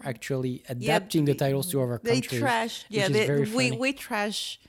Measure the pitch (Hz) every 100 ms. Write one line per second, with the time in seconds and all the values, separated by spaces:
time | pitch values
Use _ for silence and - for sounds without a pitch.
0 | 143 113 - 131 127 123 - 123 127 165
1 | 185 165 143 135 139 139 131 139 127 120
2 | 233 247 - 123 269 233 226 - - 208
3 | 190 214 233 - 214 233 247 226 262 269
4 | - 214 208 196 - -